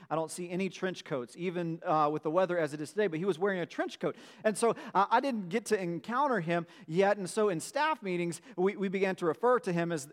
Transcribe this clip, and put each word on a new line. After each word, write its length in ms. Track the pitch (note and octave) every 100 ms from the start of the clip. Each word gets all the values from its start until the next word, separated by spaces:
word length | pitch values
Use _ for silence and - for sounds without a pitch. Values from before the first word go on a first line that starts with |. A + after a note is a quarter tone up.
| -
I 60 | D#3
don't 160 | D#3+
see 180 | - F3
any 200 | F3+ F#3+
trench 340 | - F#3 E3+
coats, 300 | - C#3 A#2+ -
even, 460 | F3 F3 E3+ E3 F3
uh, 240 | D#3 D3+
with 100 | D3+
the 80 | D#3+
weather 260 | E3+ F#3 E3+
as 160 | D3+
it 60 | D3+
is 120 | D3
today, 160 | G3+ G#3
but 120 | D#3+
he 60 | G3
was 120 | D#3
wearing 220 | G3+ F#3
a 60 | E3
trench 340 | - F4 -
coat. 160 | E3 - - - A3
And 120 | G3+
so, 180 | A#3 - A3
uh, 140 | F3+ G3
I 100 | A3+
didn't 300 | C#4 A3+ F3+
get 160 | A3 G#3+
to 160 | G#3+
encounter 580 | F3 E3+ - B3 D4 A3+
him 260 | E3 E3+ E3 - -
yet. 300 | E3 G3 G#3
And 120 | F3
so 200 | - G#3
in 100 | E3
staff 420 | - C#4 D#4 D#4
meetings, 400 | G3 F3 E3+ D#3+ - G#3+
we, 220 | F#3 G3
we 100 | G3
began 280 | F#3+ G3 F#3
to 80 | E3+
refer 340 | D3 A#3+ A#3+
to 140 | G#3
him 180 | E3+ E3+
as, 160 | E3 C#3+